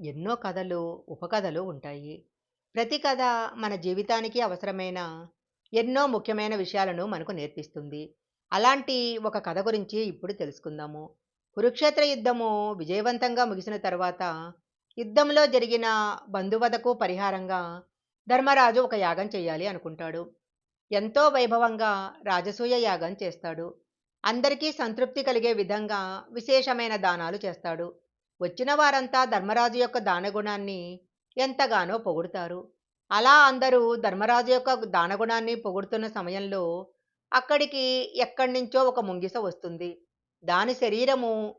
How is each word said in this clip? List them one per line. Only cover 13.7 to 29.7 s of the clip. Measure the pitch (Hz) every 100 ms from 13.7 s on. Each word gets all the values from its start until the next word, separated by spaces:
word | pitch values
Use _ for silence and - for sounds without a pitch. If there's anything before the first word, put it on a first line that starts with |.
| 208
తర్వాత, | 196 180 180 175 180 160 165 175 _ _ _ -
యుద్ధంలో | 226 220 294 294 294
జరిగిన | 247 226 233 226 220 208 - -
బంధువధకు | 196 190 220 240 226 247
పరిహారంగా | 233 190 180 202 190 185 185 175 175 - _ _ _ -
ధర్మరాజు | 247 269 277 240 226
ఒక | 254
యాగం | 214 180 170 202
చేయాలి | 202 165 160 196
అనుకుంటాడు. | 180 165 160 165 165 170 _ _ _ _ _ -
ఎంతో | 202 214 247 294
వైభవంగా | 277 240 233 233 220 220 196 190 -
రాజసూయ | 208 180 180 202 233 247
యాగం | 226 180 165 196
చేస్తాడు. | 185 170 170 160 170 - _ _ _ _ 202
అందరికీ | 240 277 285 311
సంతృప్తి | 294 233 220 254 269
కలిగే | 269 240 233
విధంగా | 214 185 208 214 202 190 190 -
విశేషమైన | 233 226 262 262 240 233 214
దానాలు | 185 175 170 202 196
చేస్తాడు. | 165 175 165 170 - _ _ _ -
వచ్చిన | 175 175 254
వారంతా | 294 294 277 254 262 254
ధర్మరాజు | 214 196 220 240